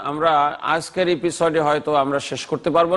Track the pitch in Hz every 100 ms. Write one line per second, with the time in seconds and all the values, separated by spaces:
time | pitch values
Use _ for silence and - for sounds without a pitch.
0 | 139 151 165 151 147 - - 160 156 -
1 | 175 170 170 156 165 160 147 147 151 151
2 | 135 139 - 131 - 151 175 156 170